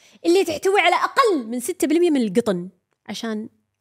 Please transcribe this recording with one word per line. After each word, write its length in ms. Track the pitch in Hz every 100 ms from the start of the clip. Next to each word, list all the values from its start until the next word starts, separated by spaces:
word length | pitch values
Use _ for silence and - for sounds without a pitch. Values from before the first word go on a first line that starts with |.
| _ _ 339
اللي 180 | 359
تحتوي 360 | 359 311 381 392
على 140 | 339
أقل 560 | 359 370 - 494 320 220
من 100 | 247
ستة 260 | 302 349 294
بالمية 240 | 311 349
من 120 | 277
القطن، 460 | 220 185 233 180 180 - _ _ -
عشان 420 | 214 226 214 226 - _ _